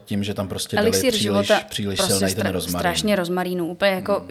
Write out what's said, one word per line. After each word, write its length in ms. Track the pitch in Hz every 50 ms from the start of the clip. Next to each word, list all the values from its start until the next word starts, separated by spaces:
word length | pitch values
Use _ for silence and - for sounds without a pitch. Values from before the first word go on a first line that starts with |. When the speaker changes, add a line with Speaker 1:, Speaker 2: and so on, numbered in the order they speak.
| -
Speaker 1:
tím, 200 | - 107 101 101
že 100 | 104 95
tam 140 | - 95 92
prostě 280 | 98 98 - - -
dali 100 | 208 208 226
Speaker 2:
Elixír 220 | 233 - 269 254 220
Speaker 1:
příliš, 100 | 202 208
Speaker 2:
života, 380 | 208 202 202 202 208 214 196 - -
Speaker 1:
příliš 280 | - 202 208 - -
Speaker 2:
prostě 160 | 92 95 92 101
Speaker 1:
silnej 200 | 95 98 - -
ten 120 | - -
Speaker 2:
stra-, 60 | - -
Speaker 1:
rozmarín. 260 | 90 - 175 175 175
Speaker 2:
strašně 360 | 175 175 170 - - 214 208
rozmarínu, 500 | 190 175 170 180 180 180 180 180 180 170
úplně 240 | 160 180 - 202 196
jako, 220 | 190 185 190 202 202 185
Speaker 1:
Hmm. 80 | - -